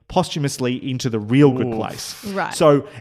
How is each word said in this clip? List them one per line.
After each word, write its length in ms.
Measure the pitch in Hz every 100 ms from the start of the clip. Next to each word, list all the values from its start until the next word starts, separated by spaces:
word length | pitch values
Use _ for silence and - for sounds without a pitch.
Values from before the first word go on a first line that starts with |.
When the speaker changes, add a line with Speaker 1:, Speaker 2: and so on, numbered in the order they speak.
| -
Speaker 1:
posthumously 680 | 185 170 160 143 - 123 127 135
into 200 | 127 127
the 80 | 113
real 320 | 104 131 143
good 160 | 127 127
Speaker 2:
Oof. 80 | 110
Speaker 1:
place. 480 | 107 - - - 208
Speaker 3:
Right. 280 | 190 170
Speaker 1:
So 320 | - 160 143 - -